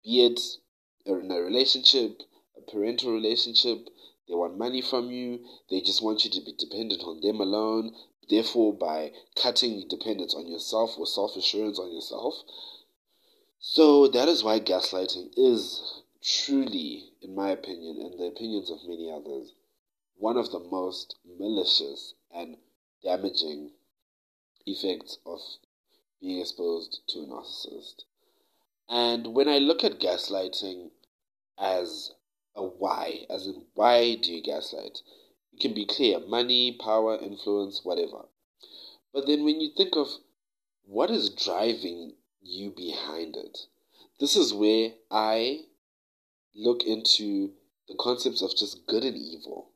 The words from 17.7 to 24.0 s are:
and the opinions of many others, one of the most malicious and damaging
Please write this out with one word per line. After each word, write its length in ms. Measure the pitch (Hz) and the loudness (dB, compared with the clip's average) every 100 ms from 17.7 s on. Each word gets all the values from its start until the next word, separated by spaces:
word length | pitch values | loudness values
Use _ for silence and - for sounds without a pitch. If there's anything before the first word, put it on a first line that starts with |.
| 87 82 73 | -12 -12 -12
and 180 | 85 87 | -12 -8
the 60 | 87 | -8
opinions 440 | - 113 107 87 | -6 -6 -6 -6
of 80 | 80 87 | -12 -10
many 240 | 85 82 | -10 -10
others, 420 | 76 73 69 - _ _ _ _ _ _ _ | -10 -10 -12 -12 _ _ _ _ _ _ _
one 220 | 107 120 | 0 0
of 140 | 110 | 0
the 80 | 90 | -6
most 560 | 87 92 92 92 - - 87 87 | -6 -4 -4 -6 -12 -18 -20 -8
malicious 760 | 101 104 87 - 71 71 - - _ | -4 0 2 0 0 -10 -16 -20 _
and 240 | 85 82 - _ _ _ _ | -12 -12 -14 _ _ _ _
damaging 680 | - 92 98 - 80 73 73 _ _ _ | -2 0 0 -2 -4 -8 -12 _ _ _